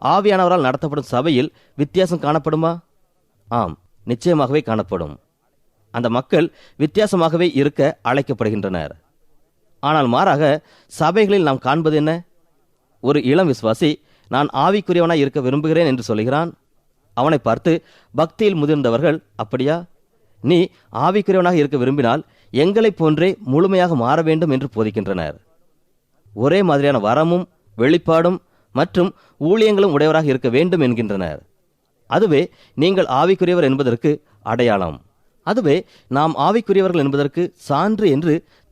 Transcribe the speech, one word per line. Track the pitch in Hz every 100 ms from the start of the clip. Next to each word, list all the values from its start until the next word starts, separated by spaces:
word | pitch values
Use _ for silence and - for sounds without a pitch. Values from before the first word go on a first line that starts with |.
ஆவியானவரால் | 131 180 208 190 180 180
நடத்தப்படும் | 131 127 156 147 131
சபையில் | 123 156 123 151 - _ -
வித்தியாசம் | 143 180 185 170
காணப்படுமா? | 143 156 156 156 160 170 - _ _ _ _ _ _
ஆம், | 117 95 73 _ _ -
நிச்சயமாகவே | 120 175 160 127 147
காணப்படும். | - 110 90 92 78 71 _ _ _ _ _ _ _
அந்த | 117 120
மக்கள் | 120 - 160 165 - - -
வித்தியாசமாகவே | 151 202 214 185 160 165 180
இருக்க | 131 143 - 139 -
அழைக்கப்படுகின்றனர். | 113 135 139 120 110 107 98 90 76 - _ _ _ _ _ _ _ _
ஆனால் | 143 156 131
மாறாக | 123 190 143 151 156 - _ _
சபைகளில் | - 160 190 208 202
நாம் | 151 135
காண்பது | 127 151 156 151
என்ன? | 151 170 - _ _ _ _ _ _ _
ஒரு | 123 147
இளம் | 123 156 180
விசுவாசி, | 123 110 110 156 151 _ _ _
"நான் | 123 143
ஆவிக்குரியவனாய் | 131 160 202 190 170 170 165
இருக்க | 139 147
விரும்புகிறேன்" | 127 139 156 160 165
என்று | 127
சொல்கிறான். | 110 107 113 143 170 - _ _ _ _ _
அவனை | - 143 151
பார்த்து | 117 113 170 165 - _ _ 123
பக்தியில் | 165 - 214 170
முதிர்ந்தவர்கள், | 147 151 127 113 147 151 - -
"அப்படியா? | 107 127 135 165 175 _ _ _ _ _
நீ | 135 170 165 - _
ஆவிக்குரியவனாக | 110 156 202 196 190 175
இருக்க | 175 143 135
விரும்பினால் | 123 143 117 139 - _ _
எங்களைப் | 120 165 208 220 -
போன்றே | 160 151 180 180
முழுமையாக | 165 139 190 190 180 151
மாற | 117 156
வேண்டும்" | 160 160 165
என்று | 131 131 107
போதிக்கின்றனர். | 107 107 95 92 78 73 _ _ _ _ _ _ _ _ _
ஒரே | 104 131 185
மாதிரியான | 185 143 143 131
வரமும் | 104 131 160 175 180 _ _ -
வெளிப்பாடும் | 127 170 - 160 170 185 - _ _
மற்றும் | 123 175 190 180 - _ _
ஊழியங்களும் | 151 214 220 202 196
உடையவராக | 143 156 156 151
இருக்க | 131 127
வேண்டும் | 123 175 175
என்கின்றனர். | 131 117 110 101 85 73 - _ _ _ _ _ _
அதுவே | 156 208 147 175 - _ -
நீங்கள் | 165 190 160
ஆவிக்குரியவர் | 131 170 196 175 180
என்பதற்கு | 143 135 131 117 156 147 - _
அடையாளம். | - 120 120 101 87 69 - _ _ _
அதுவே | - 214 170 170 - _ _
நாம் | 135 160 147
ஆவிக்குரியவர்கள் | 156 220 220 196 190 175
என்பதற்கு | 143 139 143 - 180 -
சான்று | - 143 196 214 208
என்று | 135 170 160 - _ _